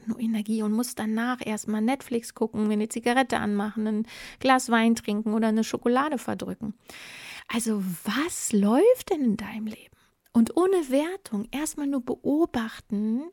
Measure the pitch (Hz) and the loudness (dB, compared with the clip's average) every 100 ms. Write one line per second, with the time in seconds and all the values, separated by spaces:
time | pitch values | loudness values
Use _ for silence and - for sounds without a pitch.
0 | - - 226 220 208 220 214 220 247 - | -8 -4 -2 -2 -2 -2 0 0 -2 -4
1 | 214 220 240 247 - 214 - 214 220 269 | -4 -2 -2 -2 -4 -4 -2 -2 0 -2
2 | - 233 233 - 226 214 214 208 220 233 | -2 -6 -4 -4 -4 0 0 0 0 -2
3 | 240 247 262 - 208 202 208 220 214 214 | 0 2 2 0 0 -2 -2 -4 -2 -2
4 | 220 - - - 262 254 240 233 226 226 | -4 -8 -16 -2 2 2 4 4 4 2
5 | - 208 214 220 220 214 220 247 240 247 | 0 -2 0 2 2 2 0 0 2 2
6 | 294 269 - 196 190 185 214 - - - | 2 -2 -4 -6 -6 -8 -8 -10 -14 -18
7 | - - - - - 233 226 208 190 170 | -16 -16 -16 -16 -6 -4 0 0 -2 -4
8 | - 226 339 - - 214 202 247 440 508 | -2 0 -2 -2 0 4 4 6 6 4
9 | - 330 254 196 202 226 214 214 - _ | 2 0 2 0 -4 -8 -8 -10 -16 _
10 | _ _ _ 240 226 - 370 381 269 262 | _ _ _ 2 4 4 4 4 2 2
11 | 311 381 - 202 214 269 311 - 285 277 | 0 -4 -6 -6 -4 -4 -4 -4 -2 -2
12 | 247 - - 285 339 240 226 - - 208 | -2 -4 0 2 2 0 -4 -8 -6 -2
13 | 214 233 330 | 0 -2 -4